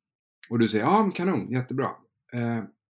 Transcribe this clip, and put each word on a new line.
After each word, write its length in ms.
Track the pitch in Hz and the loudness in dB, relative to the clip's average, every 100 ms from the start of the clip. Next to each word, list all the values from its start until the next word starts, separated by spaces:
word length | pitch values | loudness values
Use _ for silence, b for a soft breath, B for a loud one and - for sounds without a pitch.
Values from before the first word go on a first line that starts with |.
| _ _ _ _ - | _ _ _ _ -4
Och 80 | 117 | 0
du 100 | 110 | 2
säger, 160 | 107 | 2
"Ja, 180 | 127 208 | 4 4
men 100 | 202 | 2
kanon, 380 | 175 180 143 98 | 0 0 0 -2
jättebra. 400 | 127 127 131 113 - _ _ _ | -4 -4 -4 -4 -6 _ _ _
Eh, 300 | 120 117 117 98 _ _ | -6 -4 -4 -6 _ _